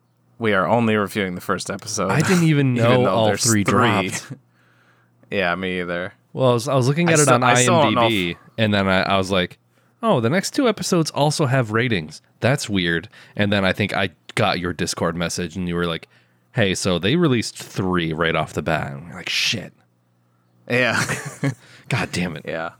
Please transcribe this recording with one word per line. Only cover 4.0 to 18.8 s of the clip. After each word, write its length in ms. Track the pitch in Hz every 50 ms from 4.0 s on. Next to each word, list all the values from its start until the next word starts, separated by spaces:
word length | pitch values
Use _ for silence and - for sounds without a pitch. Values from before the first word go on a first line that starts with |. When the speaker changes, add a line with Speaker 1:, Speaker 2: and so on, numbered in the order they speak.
| 95 92
Speaker 2:
dropped. 240 | - - - - 135 - _ _ _ _ _ _ _ _
Speaker 1:
<laughs> 520 | _ _ _ _ _ _ _ _ _ _
Yeah, 240 | - 101 92 85 85
me 260 | 90 95 92 90 90
either. 320 | 90 87 87 87 90 95 - _ _ _ _
Speaker 2:
Well, 180 | - 131 127
I 20 | 123
was, 140 | 120 110 143
I 60 | 135
was 140 | 135 123 123
looking 200 | 143 160 175 170
Speaker 1:
I 40 | 165
Speaker 2:
at 60 | 151
it 20 | 151
Speaker 1:
still, 120 | 139 127
Speaker 2:
on 80 | 120 123
Speaker 1:
I 100 | 123 120
still 260 | 123 123 - 180 165 147
don't 120 | 131 107
know 60 | 120 117
Speaker 2:
I 20 |
M 40 | 113
D 140 | 113 101 90
B, 40 | 87 85
Speaker 1:
if 40 | - - - _ -
Speaker 2:
and 160 | 113 107 104
then 140 | 101 98 95
I, 140 | 95 92 85
I 140 | - 98
was 140 | 98 95 92
like, 280 | 98 92 90 90 - _ _ _ _ _ _ _ _ _ -
"Oh, 180 | 226 202 131
the 80 | 113 113
next 220 | 147 190 185 - -
two 120 | - 277 240
episodes 420 | 208 - 180 - - 175 160 - -
also 340 | - 139 151 151 - 165
have 240 | 127 127 135 123 107
ratings. 500 | 107 113 123 127 113 92 78 76 - - _ _ _ _
That's 280 | - 110 135 143 - -
weird." 400 | 101 98 90 85 85 82 80 - - - - - -
And 160 | - 104 104 101
then 120 | 101 95
I 80 | 92 90
think 220 | - 104 98 -
I 140 | - 98 95 - _ _ - -
got 240 | - 113 98 - 90
your 140 | 87 87 90
Discord 420 | - 90 80 - - 101 85 82
message, 400 | 85 87 82 - - 90 85 80
and 120 | 98 90 87
you 80 | 87
were 100 | 87 87
like, 220 | 87 82 80 - _ _ _ _ _ _ _ _ _ _
"Hey, 220 | 127 110 98 90
so 240 | - - 101 90 85
they 160 | 78 98 135
released 420 | 175 180 156 127 117 104 - - - -
three 500 | - - - 101 92 92 90 85 80 78
right 220 | 76 85 82 80
off 200 | 80 78 76 -
the 80 | 87 76
bat." 300 | 82 80 73